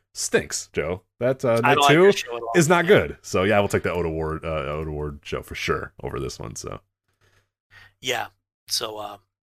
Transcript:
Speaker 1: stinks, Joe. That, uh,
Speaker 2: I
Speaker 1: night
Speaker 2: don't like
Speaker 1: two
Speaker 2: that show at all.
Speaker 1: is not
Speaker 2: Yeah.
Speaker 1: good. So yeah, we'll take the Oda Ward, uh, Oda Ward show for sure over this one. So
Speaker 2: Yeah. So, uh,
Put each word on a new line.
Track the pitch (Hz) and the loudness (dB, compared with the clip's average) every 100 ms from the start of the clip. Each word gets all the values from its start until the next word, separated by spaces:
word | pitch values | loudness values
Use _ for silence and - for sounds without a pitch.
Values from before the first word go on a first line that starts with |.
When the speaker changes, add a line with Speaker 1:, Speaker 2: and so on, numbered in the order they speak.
| _ | _
Speaker 1:
stinks, | - - - - - - | -10 -2 -2 -2 -8 -8
Joe. | - 76 92 _ - | -4 -4 -4 _ -4
That, | 120 135 | -2 0
uh, | 127 117 | 0 2
Speaker 2:
I | 139 | 4
Speaker 1:
night | 143 | 4
Speaker 2:
don't | |
like | 143 | 6
Speaker 1:
two | 151 190 | 8 6
Speaker 2:
that | 196 | 4
show | - 120 | -2 -8
at | |
all. | - 180 | -2 2
Speaker 1:
is | 151 | 4
not | 175 170 | 4 6
Speaker 2:
Yeah. | |
Speaker 1:
good. | 180 78 - | 4 4 -6
So | - 98 | -4 0
yeah, | 95 104 | 2 2
we'll | 101 | 2
take | 98 | 0
the | 95 | -2
Oda | 87 82 | -2 -2
Ward, | 80 78 78 82 | -2 -4 -6 -4
uh, | |
Oda | 78 69 76 78 | -4 -4 -4 -6
Ward | 73 76 71 | -6 -8 -10
show | - 65 | -10 -10
for | - 76 | -8 -6
sure | - 76 - - | -4 -4 -6 -10
over | 67 67 | -10 -8
this | 65 - | -8 -10
one. | 60 - | -12 -12
So | - 50 _ _ _ _ _ _ _ _ _ - - _ | -12 -12 _ _ _ _ _ _ _ _ _ -20 -20 _
Speaker 2:
Yeah. | 127 117 104 _ _ _ - | -4 -4 -6 _ _ _ -8
So, | - 113 107 | -6 -6 -8
uh, | 104 104 _ _ | -12 -14 _ _